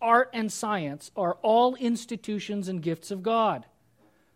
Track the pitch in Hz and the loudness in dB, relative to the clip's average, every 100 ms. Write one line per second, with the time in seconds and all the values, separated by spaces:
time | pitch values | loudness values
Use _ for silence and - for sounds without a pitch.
0 | 233 233 254 233 220 - 220 202 147 143 | 4 4 4 -2 -4 -4 -4 -2 -4 -8
1 | - - 175 - 220 233 247 254 240 233 | -12 -4 -2 0 4 4 4 2 -2 -2
2 | - 233 - 208 - 208 185 185 165 160 | -4 -10 -6 -6 -4 -6 -4 -4 -4 -6
3 | - 196 202 226 220 135 - _ _ _ | -6 -6 0 2 2 0 -8 _ _ _
4 | _ _ _ | _ _ _